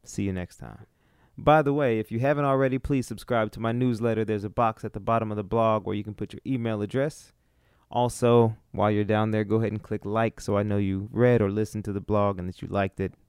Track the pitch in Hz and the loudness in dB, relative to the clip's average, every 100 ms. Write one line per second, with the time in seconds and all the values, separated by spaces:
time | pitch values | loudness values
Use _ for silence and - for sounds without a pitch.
0 | - - 101 92 90 - 57 - - _ | -12 -6 -4 -4 -8 -14 -18 -18 -20 _
1 | _ _ _ - 117 156 143 143 139 113 | _ _ _ -2 4 4 4 2 2 0
2 | 107 113 135 147 143 135 135 131 - 139 | -2 0 0 2 2 2 2 0 -2 -2
3 | 120 110 - 120 107 - 113 120 127 113 | -2 -10 -2 0 0 -2 -4 0 0 0
4 | 117 110 107 107 101 - 113 110 110 107 | 0 0 0 -2 -4 -2 -2 -2 -10 -8
5 | 98 113 110 104 98 117 113 107 98 101 | 0 0 0 -6 -2 0 2 2 -2 -6
6 | 104 101 104 - - 131 117 110 104 127 | -6 -8 -10 -8 -4 -2 -2 -2 -2 -2
7 | 143 - - _ _ _ _ _ _ - | -2 -4 -20 _ _ _ _ _ _ -2
8 | 123 - 120 117 117 110 _ - 104 104 | -2 2 6 6 6 2 _ 0 2 2
9 | 104 107 110 107 104 110 110 110 - 107 | 2 2 2 0 0 0 0 -4 -6 -8
10 | 101 110 113 - - 101 104 101 98 95 | -4 -2 -2 -2 -2 0 0 0 0 -2
11 | 104 107 123 120 101 101 107 107 104 101 | -4 2 4 6 2 0 -4 -6 -6 -8
12 | - 104 101 95 90 - - 98 98 - | -2 0 2 -2 -8 -10 -4 -2 -2 -2
13 | 95 - | -8 -8